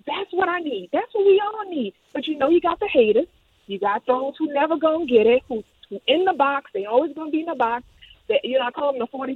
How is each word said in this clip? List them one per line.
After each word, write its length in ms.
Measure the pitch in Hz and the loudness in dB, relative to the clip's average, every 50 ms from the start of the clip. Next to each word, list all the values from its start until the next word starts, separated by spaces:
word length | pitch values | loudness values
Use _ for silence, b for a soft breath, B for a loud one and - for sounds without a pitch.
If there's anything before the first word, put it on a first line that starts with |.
| - | -10
"That's 260 | - - 370 392 - - | -8 -8 -6 -8 -4 -2
what 160 | 349 381 349 | 0 0 0
I 120 | 349 359 | -2 -4
need. 300 | 339 302 254 196 180 - - | -4 -6 -6 -8 -6 -4 -4
That's 200 | 320 427 - - | -4 -4 -4 -2
what 140 | 453 392 | 2 4
we 140 | 403 392 392 415 | 6 6 6 4
all 200 | 415 427 440 415 381 | 0 -4 -8 -10 -8
need." 260 | 359 302 240 202 - _ _ _ - | -6 -6 -6 -6 -8 _ _ _ -10
But, 160 | - 269 320 | -8 -6 -6
you 100 | 311 294 | -4 -2
know, 100 | 277 277 | 2 4
you 120 | 339 349 | 4 4
got 180 | - 339 339 - | 2 0 -2 -2
the 80 | 427 | -4
haters. 400 | 403 - 302 233 214 208 220 330 - _ _ _ _ _ _ _ | 2 4 4 4 6 4 2 0 -2 _ _ _ _ _ _ _
You 140 | - 196 190 | -12 -8 -4
got 260 | 196 202 202 233 - | -4 -2 -2 -2 0
those 280 | - 254 254 262 269 285 - | 0 0 0 -2 -4 -4 -4
who 140 | 311 294 285 | -6 -4 0
never 240 | 277 285 311 330 | 0 0 0 0
gonna 300 | 311 311 320 311 320 349 | 0 2 0 0 0 0
get 200 | 262 247 226 214 | 2 4 4 6
it, 160 | 220 240 254 - - | 6 4 2 0 -2
who, 160 | 247 220 208 - _ _ - _ | -6 -8 -8 -10 _ _ -18 _
who 100 | 202 196 - | -14 -8 -2
in 180 | - 262 330 370 | 0 0 2 2
the 80 | 381 359 | 0 2
box. 360 | 277 277 277 285 277 285 - - | 2 0 0 0 -2 -6 -6 -8
They 120 | 196 196 | -8 -6
always 280 | 208 220 247 302 330 277 | 0 0 2 0 0 -4
gonna 160 | 311 320 311 294 | -8 -8 -4 -4
be 80 | 311 | -4
in 60 | 320 | -4
the 100 | 339 320 | -4 -4
box. 280 | 254 247 226 233 247 254 _ _ B B B B B _ - | -2 -2 -2 -2 -4 -8 _ _ B B B B B _ -2
They, 100 | 220 190 - | 0 0 0
you 120 | 220 254 262 | 0 -2 -2
know, 80 | 247 | -2
I 40 | 240 | -2
call 220 | 240 - 294 285 277 | -4 -2 -2 -2 -2
them 80 | 254 | -2
the 80 | 226 247 | -6 -6
forty 260 | - 262 269 269 269 | -6 -8 -8 -8 -8